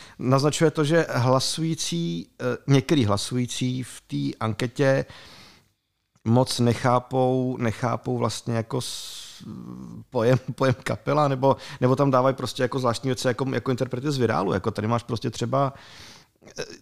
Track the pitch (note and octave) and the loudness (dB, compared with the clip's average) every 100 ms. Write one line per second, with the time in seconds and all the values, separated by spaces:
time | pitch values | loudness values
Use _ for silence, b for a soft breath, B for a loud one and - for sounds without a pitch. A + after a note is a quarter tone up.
0 | B - A#2+ C3+ D3 - D#3+ D#3 D3 E3 | B -6 2 2 2 4 2 2 2 2
1 | D#3 B2+ B2 C3 - - D#3+ D#3+ - E3+ | 2 0 2 2 2 -2 -2 -2 -4 -4
2 | E3+ E3+ - - B2 A#2+ - C#3 - D#3 | -4 -6 -10 -8 -6 -4 2 4 4 2
3 | G#2+ G2+ - B2 B2 - B2+ B2+ B2 - | 4 2 0 -2 -2 -2 -4 -4 -8 -14
4 | - C#3+ C#3 - A2+ G#2+ B2+ - C3+ C3+ | -10 -6 -4 -2 -4 -2 -4 0 2 2
5 | C#3 B B B B B _ _ _ _ | -2 B B B B B _ _ _ _
6 | _ _ A2+ A#2+ C3 - A#2+ A2+ C3 B2 | _ _ 2 2 2 2 2 2 2 2
7 | - C3 B2+ C3 B2+ B2 A#2 - A#2+ B2 | 0 0 2 2 -2 -2 -4 -2 -4 -4
8 | C3 B2 A#2 - - A#2 A2 B2+ - - | -4 -4 -4 -4 -4 -4 -4 -6 -8 -10
9 | - - - - - A#2 A#2 - A#2+ A2+ | -12 -14 -16 -18 -16 -14 -14 -14 -14 -16
10 | A2+ B2 A2+ B2+ - - C3+ A#2+ - A2+ | -6 2 4 4 2 0 0 0 -2 -4
11 | - D3 D3 C3 C3+ B2+ B - B2+ C3 | 0 2 2 2 2 2 B 0 2 4
12 | C#3 B2+ C3 B2+ A2+ - B2+ C3+ B2+ A2+ | 4 4 4 2 -4 -2 -2 0 0 0
13 | C3 B2+ C3 A#2 C3+ B2 C3 B2 B2 B2 | -2 -2 0 0 -2 -2 -2 -2 -2 -4
14 | C#3+ C#3 A2+ - F#3+ - A2+ G#2 G#2+ A#2+ | -2 0 2 2 0 0 -2 -2 0 -2
15 | - A#2 B2 - A#2+ C3 C#3 B B B | -2 -6 -4 -4 -2 0 0 B B B
16 | B B B _ - - - - | B B B _ -14 -12 -12 -12